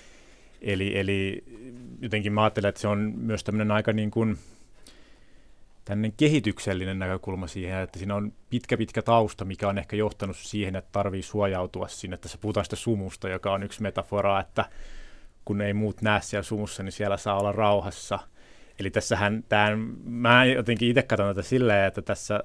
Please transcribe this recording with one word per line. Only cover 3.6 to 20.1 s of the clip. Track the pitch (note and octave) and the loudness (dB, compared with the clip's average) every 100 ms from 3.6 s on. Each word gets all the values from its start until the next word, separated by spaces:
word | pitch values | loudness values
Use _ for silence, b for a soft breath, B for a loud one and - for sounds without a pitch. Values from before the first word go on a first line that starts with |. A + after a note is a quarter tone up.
| G#2+ | 2
aika | G#2+ A2 | 2 2
niinku | A2 G#2+ A2+ A2+ G2 b b b b b b b b b b b b b - | 0 0 2 0 0 b b b b b b b b b b b b b -18
tämmönen | - G#2 A2 G#2+ | -6 -2 -2 4
kehityksellinen | D3+ D3+ A2 - - F#2 F#2 F#2+ | 4 4 2 -2 -2 -2 -2 -4
näkökulma | F#2 F#2+ - F#2+ F2 | -2 -4 -4 -6 -6
siihen, | G2 F2+ F#2 | -6 -4 -4
että | F#2 - | -6 -6
siinä | G2 | -4
on | G2+ G#2 - - | -2 -4 -8 -6
pitkä, | A#2+ - - | -6 -2 -2
pitkä | A2 - | 0 -2
tausta, | A2 A#2 G#2+ - | 4 4 4 -2
mikä | F#2+ F#2 G2+ | -8 -2 -2
on | G2 | -2
ehkä | - G#2 | -2 -2
johtanut | G#2+ - G2 F#2+ | -2 -2 -8 -8
siihen, | - G#2 G2 F#2+ | -8 -4 -2 -4
että | - | -4
tarvii | G2+ G2 F#2+ | -2 -2 -2
suojautua | - G#2 G2+ F#2 F#2 F#2 F#2+ | -4 0 0 0 -4 -6 -8
sinne. | - F#2 - | -8 -10 -10
Tässä | - - | -12 -8
puhutaan | G#2 G#2 | -2 -2
sitä | F#2+ - | -2 -2
sumusta, | - G#2+ F#2+ - F#2+ | 0 0 -2 -6 -6
joka | F#2 G2+ | -4 0
on | G2 | -2
yksi | G2 - | -2 -4
metafora, | G#2+ F#2 F#2+ G2+ G2 G2 | -4 -4 -2 0 2 2
että | F#2+ - - b b b b b b b | 0 -2 -4 b b b b b b b
kun | - G2+ | -4 -2
ei | G#2 | 0
muut | G#2 G#2+ - | 0 -2 0
näe | G#2+ G#2 | 2 2
siellä | - G#2 | 0 -4
sumussa, | F#2+ G#2 G#2 - | -2 -4 -4 -8
niin | F#2+ | -10
siellä | - G#2 G2 | -4 -2 0
saa | G#2+ G2 | 0 0
olla | G2+ | 0
rauhassa. | G2+ G#2+ G2+ G2 - - G2 - b b b b b | 2 4 4 2 -8 -6 -6 -6 b b b b b
Eli | F#2+ | -2
tässähän | G#2+ - F#2+ G#2 A2 - | -2 0 2 2 0 2
tää, | G#2 G#2 G#2+ A2+ B2 | 4 4 2 -4 -8
mä | - | -8